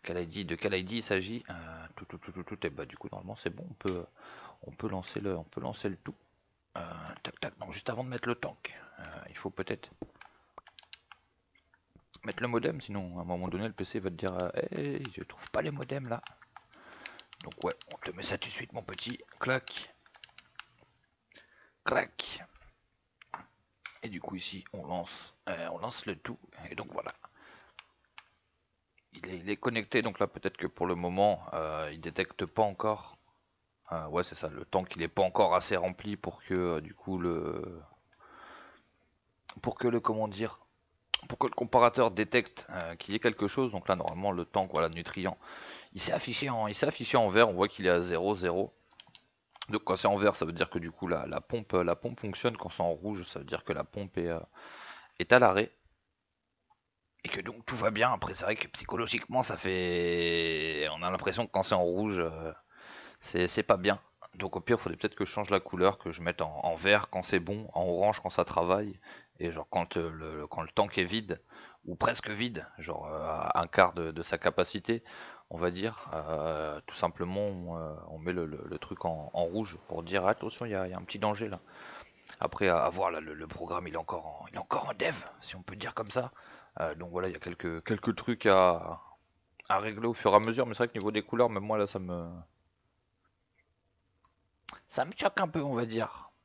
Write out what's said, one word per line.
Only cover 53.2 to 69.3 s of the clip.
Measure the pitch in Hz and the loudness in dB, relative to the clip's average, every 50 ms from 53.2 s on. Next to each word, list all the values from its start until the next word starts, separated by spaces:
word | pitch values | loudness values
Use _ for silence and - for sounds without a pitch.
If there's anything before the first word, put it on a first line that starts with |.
ça | 85 - - - | -6 -8 -10 -10
veut | 69 | -6
dire | 67 - - | -6 -6 -6
que | - - | -2 -4
la | 95 78 73 | -4 -4 -4
pompe | - - 101 98 95 - 90 | -6 -6 -8 -8 -4 -2 -2
est, | 85 85 | 0 0
euh, | 82 82 82 _ _ - - - - - - - - - - - _ - | -2 -4 -6 _ _ -20 -20 -18 -18 -16 -16 -16 -16 -18 -20 -20 _ -6
est | 87 - | 6 8
à | 120 127 | 10 12
l'arrêt. | 123 104 92 101 113 - _ _ _ _ _ _ _ _ _ _ _ _ _ _ _ _ _ _ _ _ _ _ _ _ _ _ _ _ _ _ | 12 10 8 8 4 2 _ _ _ _ _ _ _ _ _ _ _ _ _ _ _ _ _ _ _ _ _ _ _ _ _ _ _ _ _ _
Et | - - | -8 -6
que | - - | -6 -4
donc | - 123 113 117 117 | -6 -8 -10 -10 -8
tout | - 127 | -6 -2
va | 123 - 110 | 2 2 2
bien. | 107 107 117 127 | 4 4 4 4
Après | 117 90 - 92 92 | 4 0 -2 -6 -4
c'est | - 87 | -2 0
vrai | 95 110 | 0 0
que | - - - | 0 -2 -6
psychologiquement | - - - - - - 113 - - 104 - - - 127 123 | -6 -10 -6 -4 -2 -2 0 0 0 -2 -2 2 2 2 2
ça | - 104 | 2 -4
fait, | 87 - 95 92 92 90 87 87 87 87 85 85 87 82 85 85 85 82 82 80 76 78 80 78 73 76 76 | -2 0 0 2 2 2 2 2 2 4 4 4 4 4 4 4 4 2 2 2 0 0 0 0 0 0 -2
on | 76 80 | -2 -2
a | 85 90 | -2 -2
l'impression | 92 - - 95 90 117 117 | -2 0 -2 -2 0 0 -4
que | - | 0
quand | - 95 | 0 0
c'est | 95 - 107 | 2 4 4
en | 92 87 | 4 4
rouge, | 87 87 95 107 107 98 90 | 4 2 2 0 0 2 2
euh, | 82 82 80 80 80 80 80 - _ _ - - - - - - - - - _ | 0 0 -2 -4 -8 -8 -8 -10 _ _ -20 -20 -20 -18 -18 -18 -18 -20 -20 _
c'est, | - - - 87 90 | -12 -2 2 2 2
c'est | 87 - 113 | 4 2 0
pas | 104 - 113 | 6 6 4
bien. | 95 90 101 98 101 - _ _ _ - - - | 6 6 2 2 2 -4 _ _ _ -20 -20 -10
Donc | 90 98 95 - | -8 -6 -4 -4
au | 92 | -4
pire | - - 120 110 | 2 2 2 2
faudrait | - 90 82 | 2 -4 -4
peut-être | - - 107 - | -2 -2 -2 0
que | - 101 | 0 -4
je | - | -2
change | - 104 104 - | -2 -4 0 2
la | 101 95 | 2 2
couleur, | - - - 87 92 98 101 - | 2 0 2 6 6 6 6 4
que | - 87 | -6 -8
je | 82 - | -6 -2
mette | 82 87 87 - | -2 -2 0 0
en, | 82 76 76 76 - | -4 -4 -2 -2 0
en | 85 82 | 0 0
vert | 78 85 98 104 104 - - | 4 6 8 8 8 6 2
quand | - 92 | -4 -4
c'est | 90 - 101 90 | 0 4 2 2
bon, | 85 95 101 107 110 - | 2 2 -4 -4 -6 -2
en | - 80 | 0 2
orange | 90 101 90 85 98 104 107 - | 2 2 4 6 4 4 4 2
quand | - 92 | -4 0
ça | - - 87 | 2 2 2
travaille, | - - - 85 87 92 104 107 104 92 - - - - - - _ | 4 4 2 6 6 4 4 4 -2 -6 -12 -18 -20 -20 -20 -20 _